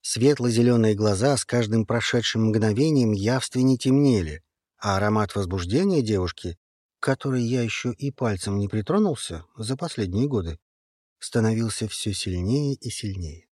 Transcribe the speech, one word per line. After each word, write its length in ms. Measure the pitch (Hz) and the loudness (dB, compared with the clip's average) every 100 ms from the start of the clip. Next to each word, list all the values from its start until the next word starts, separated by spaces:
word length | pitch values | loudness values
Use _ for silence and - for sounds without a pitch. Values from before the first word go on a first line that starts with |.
| - | -6
Светло-зеленые 840 | - 127 143 123 113 120 120 110 | 2 4 4 2 4 4 6 4
глаза 420 | 104 107 98 127 135 | 4 2 2 2 2
с 100 | - | 0
каждым 420 | 120 110 113 107 | 0 2 0 0
прошедшим 640 | 117 - 123 110 113 110 | -2 0 0 0 0 2
мгновением 640 | 110 107 107 156 147 117 | 2 2 2 2 4 2
явственнее 640 | 104 101 127 - 127 127 127 | 2 0 -2 -2 0 2 2
темнели, 680 | 135 135 143 113 82 76 _ _ _ _ | 2 4 4 4 0 -8 _ _ _ _
а 200 | 107 98 | -2 0
аромат 360 | 104 107 101 | 2 2 0
возбуждения 720 | - 92 92 87 123 196 170 | -4 -4 -4 -2 0 2 0
девушки, 560 | 110 101 90 - 87 82 _ _ _ _ | 2 0 -2 -6 -10 -12 _ _ _ _
к 40 | |
которой 380 | - 135 139 127 | -2 -2 -2 -2
я 220 | 117 127 | -2 -2
еще 280 | 117 - 123 | -2 -4 -6
и 200 | 117 143 | -6 -8
пальцем 480 | - 120 98 - 101 | -4 -4 -2 -4 -2
не 80 | 101 | -2
притронулся 760 | 107 104 190 208 151 - 82 - - | -4 -2 0 0 -2 -8 -12 -14 -12
за 180 | 110 135 | -8 -6
последние 520 | 170 - 98 95 143 | -6 -4 -4 0 0
годы, 320 | 123 82 78 _ _ _ _ _ _ | -2 -4 -10 _ _ _ _ _ _
становился 680 | - 120 110 113 113 - 110 | -4 0 2 0 -2 -4 -8
все 260 | - - | -6 -6
сильнее 640 | 95 - 92 92 135 147 131 | -6 -4 -4 -2 0 -2 -4
и 160 | 120 | -8
сильнее. 580 | - 110 95 82 78 _ | -8 -8 -8 -10 -12 _